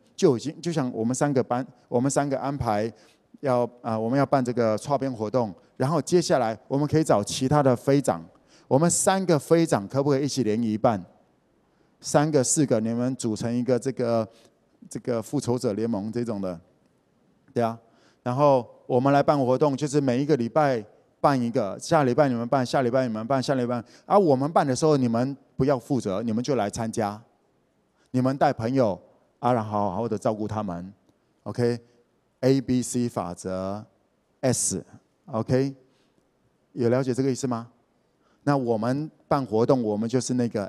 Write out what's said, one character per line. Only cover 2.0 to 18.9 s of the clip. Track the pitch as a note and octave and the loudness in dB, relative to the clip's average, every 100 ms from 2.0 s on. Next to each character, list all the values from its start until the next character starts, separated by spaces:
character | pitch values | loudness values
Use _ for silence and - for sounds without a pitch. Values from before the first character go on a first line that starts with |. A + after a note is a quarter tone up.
们 | C3+ | 0
三 | D3 C#3+ | 0 0
个 | C3 | -2
安 | C3+ C#3+ | -4 -4
排 | A#2+ G#2 A2+ - _ _ _ - | -2 0 -2 -8 _ _ _ -8
要， | C#3 B2 A#2+ - | -2 0 0 -4
啊， | A#2+ A2 | -6 -4
我 | A2+ | 0
们 | C#3 | 0
要 | |
办 | C3+ C#3+ | 2 2
这 | B2 | 0
个 | B2 A2+ G#2+ | 0 0 0
跨 | - C#3 | -2 -2
编 | C3+ | -2
活 | A#2+ G#2+ | -6 -2
动， | B2 A2 F2+ _ - | -2 -2 -6 _ -6
然 | C3 | -2
后 | E3 | -2
接 | - F3 | 2 0
下 | E3+ D#3 | 2 2
来 | A2+ A2 _ | 0 -4 _
我 | C#3 | -2
们 | D3 | 0
可 | D#3 | 2
以 | |
找 | D#3+ A2+ | 4 2
其 | G#2 - C3 | 0 -2 2
他 | D3 | 4
的 | C3+ A#2+ | 4 2
飞 | - C#3 | 2 2
长， | - E2+ E2 _ _ _ _ | 2 -2 -6 _ _ _ _
我 | C3 | 2
们 | E3+ | 4
三 | E3+ G3+ F#3+ F#3 | 2 2 2 2
个 | D#3 | 0
飞 | - E3+ D#3+ | 4 2 4
长 | B2+ G2 | 0 0
可 | C3 | -2
不 | C#3+ | 0
可 | C3+ | 0
以 | |
一 | C#3+ | 0
起 | C3+ | -2
联 | G#2+ G#2+ | 0 0
谊 | A#2 G#2+ | -2 2
办？ | B2+ G#2 E2+ _ _ _ _ _ _ _ _ _ | 2 0 -4 _ _ _ _ _ _ _ _ _
三 | - D#3 D#3 | 0 2 4
个、 | D3 | 2
四 | B2 - | 2 2
个， | C3+ A#2 | 2 2
你 | A2 | 0
们 | A#2 B2 C3 | -2 -4 -4
组 | A#2 G#2 | -4 -4
成 | A#2 | -4
一 | A#2+ | -2
个 | B2 B2 | 0 0
这 | C3 | -2
个， | B2 A#2+ A#2 A2 - _ _ _ _ - | -4 0 0 -2 -10 _ _ _ _ -16
这 | - | -10
个 | - A#2+ | -4 -4
复 | A2 D3 | -4 -4
仇 | A#2+ B2 | -2 -2
者 | A#2+ | -2
联 | G2+ A2+ | -2 -2
盟 | G#2+ G#2 | -4 -6
这 | A#2 | -6
种 | A2+ G#2 | -6 -6
的， | F#2+ E2+ - _ _ _ _ _ _ _ _ | -6 -8 -14 _ _ _ _ _ _ _ _
对 | - | -2
啊。 | A2+ A2+ _ _ _ _ | -2 -4 _ _ _ _
然 | B2 | -4
后 | B2+ D3 C3+ A2+ - | 2 4 4 0 -12
我 | - | -2